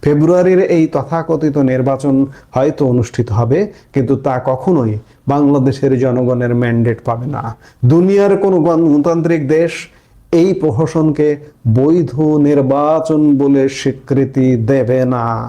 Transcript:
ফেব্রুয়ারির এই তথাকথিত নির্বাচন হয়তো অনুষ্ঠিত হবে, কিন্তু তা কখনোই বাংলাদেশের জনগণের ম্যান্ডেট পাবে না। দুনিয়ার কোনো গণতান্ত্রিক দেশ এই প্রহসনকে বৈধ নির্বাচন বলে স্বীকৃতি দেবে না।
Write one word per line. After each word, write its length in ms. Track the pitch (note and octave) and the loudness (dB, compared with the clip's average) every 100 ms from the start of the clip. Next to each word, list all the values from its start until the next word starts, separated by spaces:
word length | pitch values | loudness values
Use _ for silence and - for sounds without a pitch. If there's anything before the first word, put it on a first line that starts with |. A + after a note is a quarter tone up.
ফেব্রুয়ারির 600 | - D3 D#3+ F3+ F3+ F#3 - E3+ | 0 2 2 2 4 2 2 2
এই 80 | D#3+ | 0
তথাকথিত 600 | D3 C3 E3 D#3+ D#3+ D3+ C#3+ C3+ | -2 -4 -6 -4 -2 -2 0 0
নির্বাচন 440 | B2+ B2+ C3+ C#3+ C3+ C#3 - - | 0 -2 -2 0 0 -2 -6 -8
হয়তো 280 | - C#3+ D3+ C#3 | -2 -2 0 0
অনুষ্ঠিত 360 | B2 A2+ - A#2 G#2 | 0 -2 -4 -4 -2
হবে, 200 | A2+ C#3+ G#3 - _ | 0 0 -2 -8 _
কিন্তু 200 | - B2+ C#3 | -4 -2 -2
তা 100 | C#3 B2+ B2 | -2 -4 -4
কখনোই 440 | C3 - E3+ A#2 G#2+ - _ - | -4 0 0 0 -4 -10 _ -4
বাংলাদেশের 600 | C#3 C#3+ C#3+ C3 - C#3 C3 | 0 2 2 0 0 0 0
জনগণের 480 | C3 B2 B2+ B2 A#2+ A#2+ | 0 0 0 -2 0 0
ম্যান্ডেট 380 | A#2+ A#2 A#2 A2+ - | 0 0 0 -2 -4
পাবে 180 | A#2 B2 | -6 -6
না। 80 | C#3 B2 - - _ B2 | -8 -10 -12 -20 _ 2
দুনিয়ার 400 | D#3+ F#3 G3+ G3+ F#3+ | 2 2 2 2 2
কোনো 120 | G3 F#3 D#3+ | 0 0 0
গণতান্ত্রিক 760 | E3 E3 D3 D3 E3+ D#3+ E3 C3+ D#3 | 2 2 2 2 0 0 -2 0 0
দেশ 160 | E3 - - _ _ _ _ | 0 -4 -16 _ _ _ _
এই 160 | F3 F3+ F#3 | 0 2 2
প্রহসনকে 680 | D#3 A#2+ D#3 E3 D#3 D3 D3+ C#3+ C#3+ _ A#2+ A2+ | -2 0 -2 0 -2 0 0 -2 -8 _ -2 2
বৈধ 340 | C#3 F3 C#3+ B2+ D#3 D3+ C#3+ | 4 2 0 -2 0 2 2
নির্বাচন 720 | C#3+ C3 C3+ D3 D#3+ D#3 D#3 D3+ C#3 | 2 2 0 0 0 0 0 2 2
বলে 220 | C#3 C#3 C3+ C#3 | 2 2 0 -2
স্বীকৃতি 720 | C3+ B2+ - C3+ C3+ C3+ C3 B2+ A2 | -6 -6 -4 -2 -2 0 0 0 0
দেবে 300 | C#3 A#2+ B2+ B2+ | 0 0 0 0
না। 120 | B2+ A#2 A2+ | -2 -4 -6